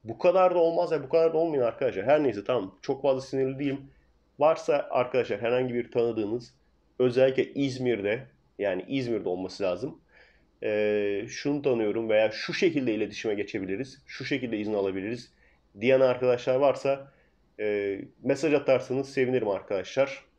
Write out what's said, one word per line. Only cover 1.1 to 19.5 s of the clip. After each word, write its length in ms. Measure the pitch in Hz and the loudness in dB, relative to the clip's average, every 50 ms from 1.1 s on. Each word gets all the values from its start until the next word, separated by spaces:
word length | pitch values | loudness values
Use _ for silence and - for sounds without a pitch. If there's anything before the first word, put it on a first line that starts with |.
| 160 165 165 165 160 | 2 4 4 4 4
da 40 | 156 | 2
olmayın 240 | 165 165 151 135 | 0 2 2 2
arkadaşlar. 420 | 123 113 - - 143 120 92 95 101 | 0 0 0 0 -2 -2 -2 0 2
Her 180 | 120 147 156 | 4 4 4
neyse, 220 | 147 131 104 104 98 | 4 2 0 -2 -2
tamam, 340 | - 127 117 95 - - _ | -2 -2 -2 -2 -4 -12 _
çok 200 | - - 135 135 | -6 -6 -6 -2
fazla 180 | 143 143 135 131 | 0 0 0 0
sinirli 380 | 131 - - 135 131 131 135 131 | -2 -4 -2 -2 -2 -2 -2 -4
değilim. 320 | 147 139 135 135 - - _ _ _ _ _ _ _ _ _ - | -4 -4 -4 -6 -10 -18 _ _ _ _ _ _ _ _ _ 2
Varsa 500 | 143 156 160 - - - 151 143 - - | 2 2 2 2 0 0 0 0 0 -2
arkadaşlar 500 | - 127 123 123 - 127 113 - 107 104 | 0 0 0 2 0 0 0 0 -2 -2
herhangi 340 | 117 113 123 127 131 127 120 | 0 0 0 0 0 0 -2
bir 160 | 120 117 120 | -4 -4 -2
tanıdığınız, 640 | - 123 117 117 113 110 107 101 113 123 127 - _ _ _ _ _ _ _ _ _ - | 0 0 0 2 0 -2 -2 -2 -4 -6 -8 -12 _ _ _ _ _ _ _ _ _ 0
özellikle 540 | 127 127 117 127 131 135 131 131 - - | 0 2 4 4 4 4 4 0 -2 -2
İzmir'de, 720 | - - 143 135 127 127 127 123 117 101 98 101 107 127 127 - _ _ _ _ _ - | -2 -2 -2 -2 -2 -2 0 0 0 0 0 -2 -2 -2 -6 -16 _ _ _ _ _ -4
yani 260 | 101 101 92 95 - - | -2 -2 -2 -2 -4 -4
İzmir'de 400 | 135 139 127 120 113 104 90 92 | -4 -4 -2 -2 -4 -4 -2 -4
olması 340 | 90 90 92 92 - - | -4 -4 -6 -8 -6 -4
lazım. 380 | 98 92 90 90 120 151 - - _ _ _ - - _ _ _ _ _ _ _ | -2 -2 -2 -4 -6 -10 -10 -14 _ _ _ -20 -20 _ _ _ _ _ _ _
Ee, 600 | - 110 107 107 107 107 104 104 104 101 101 98 107 123 | -4 -2 0 0 0 2 0 0 0 0 -2 -4 -6 -8
"Şunu 340 | - - - 143 143 147 | -12 -6 -4 -2 -2 0
tanıyorum 460 | 139 143 123 113 110 107 101 113 117 110 | 0 0 0 2 0 0 -2 -2 0 2
veya 220 | 107 107 110 131 | 4 4 4 2
şu 240 | 131 - - - 170 | 0 -6 -8 -6 -2
şekilde 400 | - 202 170 - 143 131 120 110 | 0 0 2 2 2 0 0 0
iletişime 400 | 107 107 98 101 - - 113 104 | 0 -2 -4 -6 -6 -2 -2 -2
geçebiliriz, 680 | 101 98 - - 104 95 92 95 104 135 - - - _ | -2 -4 -6 -6 -6 -4 -4 -6 -6 -6 -10 -12 -20 _
şu 180 | - - - 135 | -18 -14 -10 -4
şekilde 340 | - 147 131 127 117 110 104 | -4 -4 -4 -2 -4 -4 -4
izin 160 | 104 107 107 | -4 -2 -2
alabiliriz." 580 | 101 98 98 95 95 95 107 120 120 - _ _ _ _ _ _ _ _ _ _ 101 | 0 0 0 -2 -4 -6 -6 -8 -8 -12 _ _ _ _ _ _ _ _ _ _ 0
diyen 200 | 107 127 131 131 | 4 4 6 6
arkadaşlar 540 | 135 127 123 123 127 127 123 120 - 135 127 | 6 4 2 2 2 2 2 2 0 0 2
varsa, 580 | 131 143 135 131 - - 135 139 139 135 - _ _ _ _ _ _ _ _ _ - | 4 4 2 2 2 0 -2 -2 -2 -6 -20 _ _ _ _ _ _ _ _ _ -6
e, 380 | 107 107 104 104 101 101 98 98 - - _ _ | -2 -2 0 0 0 -2 -4 -4 -8 -14 _ _
mesaj 320 | - 131 139 139 - 156 147 | -2 -2 -2 0 2 2 2
atarsanız 580 | 139 139 - 131 123 127 - 127 135 135 135 | 2 4 2 2 2 2 -2 -4 -4 -4 -4
sevinirim 360 | - 135 127 123 127 127 113 | 0 0 0 2 2 0 0
arkadaşlar. 760 | 101 | 0